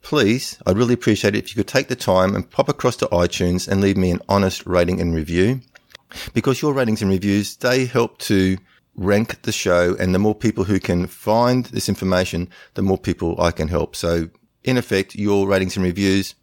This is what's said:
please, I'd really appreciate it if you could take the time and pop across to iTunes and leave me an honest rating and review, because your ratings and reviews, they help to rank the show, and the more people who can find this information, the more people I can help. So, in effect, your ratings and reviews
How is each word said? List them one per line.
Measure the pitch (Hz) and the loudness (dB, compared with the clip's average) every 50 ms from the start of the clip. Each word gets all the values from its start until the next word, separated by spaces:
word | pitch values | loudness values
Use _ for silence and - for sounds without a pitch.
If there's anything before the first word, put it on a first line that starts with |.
please, | _ - 151 151 113 101 117 131 - - - _ - | _ -2 0 2 4 2 2 0 -2 -10 -14 _ -2
I'd | 90 95 | 0 2
really | 104 123 117 123 | 2 2 2 2
appreciate | 117 - - 107 - - 104 104 | 2 2 0 0 2 2 0 0
it | 107 - | 0 -6
if | - | -4
you | - 107 | -4 -4
could | 98 | -4
take | - - 135 131 - | 0 0 -2 0 0
the | 117 | -6
time | - - - 92 92 92 98 101 | -4 0 2 2 4 4 2 0
and | 101 92 _ | -2 -6 _
pop | - - - - | -2 -2 -2 -2
across | 143 - - 127 117 | -2 -2 -2 -2 -2
to | - - | -2 -4
iTunes | - 104 87 87 87 - - 95 87 87 90 - | 0 2 0 0 0 0 -2 0 0 0 -2 -2
and | - 95 98 | -2 0 2
leave | 101 98 98 | 2 2 2
me | 95 92 90 | 2 2 0
an | 87 90 - - | 0 -2 -2 0
honest | 98 101 98 95 - - - | 0 2 2 0 -2 -6 -6
rating | - 92 90 87 85 92 90 | 0 0 2 2 2 0 -2
and | 87 85 82 | -2 -2 -2
review, | 80 78 78 85 87 92 113 131 131 - _ _ - _ _ _ - _ _ - - - - - | -2 -2 -2 0 2 2 2 0 -4 -8 _ _ -20 _ _ _ -20 _ _ -18 -16 -16 -6 -4
because | 117 - 139 131 - | -2 0 0 -2 0
your | - 151 139 | 0 -2 0
ratings | 135 127 113 107 107 | 0 0 0 0 0
and | 110 95 | 0 0
reviews, | 95 92 98 101 98 104 101 - - | 0 0 0 0 0 0 -2 -4 -8
they | _ - 123 127 135 127 | _ -2 0 2 2 0
help | 123 - 127 120 110 - _ | 0 0 0 0 0 -4 _
to | - - 113 95 95 92 95 92 _ _ _ _ _ _ _ | -2 0 2 4 4 2 0 -2 _ _ _ _ _ _ _
rank | - 90 95 101 104 113 - - _ | -4 0 2 2 2 0 -2 -6 _
the | - - | -6 -6
show, | 107 - - 98 87 87 87 87 92 - | -6 -2 0 2 2 4 4 2 0 0
and | 92 92 92 | 0 0 2
the | 92 | 2
more | 104 107 104 | 2 0 0
people | - - 107 - - 95 | 0 -2 -2 0 0 0
who | 95 104 92 | 0 0 -2
can | - - 87 87 90 | 0 0 -2 -2 -2
find | 90 - - - - 107 117 120 123 127 127 123 | -4 -8 -8 -2 0 2 2 2 2 2 0 -2
this | - - 113 - - | -4 -6 -6 -4 -4
information, | 98 - 92 92 90 90 92 - - 85 90 - - - - _ _ | -4 -2 -2 0 0 0 0 0 -4 -6 -8 -8 -12 -20 -20 _ _
the | - | -2
more | 98 98 95 | 0 0 0
people | - - 98 85 - - 82 - - | 0 0 -6 -4 -2 -4 -4 -2 0
I | 85 85 | 0 -2
can | - - 80 | 0 -2 -4
help. | 78 87 78 80 - - | -2 -2 -2 -2 -4 -6
So, | - - 85 85 85 82 85 _ _ _ _ _ _ - | -6 -2 -2 -2 -2 -2 -6 _ _ _ _ _ _ -4
in | 127 127 | -2 -2
effect, | 123 120 - 107 95 98 - - | -2 -2 0 -2 -2 -2 -2 -6
your | - 104 104 101 101 98 | -4 -2 0 2 2 2
ratings | 98 98 95 95 90 - | 2 2 0 0 -2 -2
and | 101 92 | -2 -2
reviews | 90 87 98 98 98 95 98 95 - - _ | -2 0 0 0 2 2 0 -2 -4 -12 _